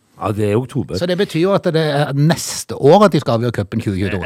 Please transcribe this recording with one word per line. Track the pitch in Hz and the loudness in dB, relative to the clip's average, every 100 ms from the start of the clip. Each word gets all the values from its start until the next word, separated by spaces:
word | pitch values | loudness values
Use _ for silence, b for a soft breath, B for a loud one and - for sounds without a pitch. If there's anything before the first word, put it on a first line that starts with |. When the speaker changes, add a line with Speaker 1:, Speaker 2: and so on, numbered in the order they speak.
| _ - | _ -8
Speaker 1:
Ja, | 90 | -6
det | 104 104 | -2 0
er | 104 | -2
oktober. | 127 131 95 87 | -2 -6 -6 -4
Speaker 2:
Så | 180 | -4
det | 175 | -2
betyr | 208 156 | -2 0
jo | 180 | 0
at | 196 | 0
det | 185 156 | 0 -2
er | 156 143 147 | 0 -2 -2
neste | 139 151 160 - - - | 0 2 0 -4 -10 -10
år | - 135 185 | 2 6 8
at | 208 | 6
de | 156 | 4
skal | 127 113 | 0 -2
avgjøre | 120 | -2
cupen | 110 98 113 | -4 -6 -6
tjue | 110 | -4
tjueto. | 95 98 101 | -4 -4 -2